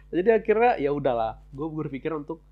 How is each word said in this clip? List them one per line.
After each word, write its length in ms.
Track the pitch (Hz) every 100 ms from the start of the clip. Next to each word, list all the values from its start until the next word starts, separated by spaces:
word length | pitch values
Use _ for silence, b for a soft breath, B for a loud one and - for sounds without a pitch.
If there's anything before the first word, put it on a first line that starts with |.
| B
Jadi 160 | 160 196
akhirnya 480 | 220 202 214 240 -
ya 160 | 139
udahlah, 480 | 143 139 117 113 110 -
gua 160 | 139 160
berpikir 400 | 156 143 131 156
untuk 240 | 156 147 165 _